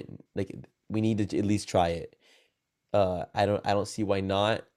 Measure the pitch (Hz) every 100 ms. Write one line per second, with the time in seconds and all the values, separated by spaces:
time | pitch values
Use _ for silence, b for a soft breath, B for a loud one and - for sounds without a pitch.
0 | - - - - 98 - - _ _ 107
1 | 110 107 104 76 104 104 - 98 85 85
2 | - _ b b b b _ _ _ 104
3 | 95 90 - - 101 101 - 101 98 -
4 | 101 98 95 98 104 113 -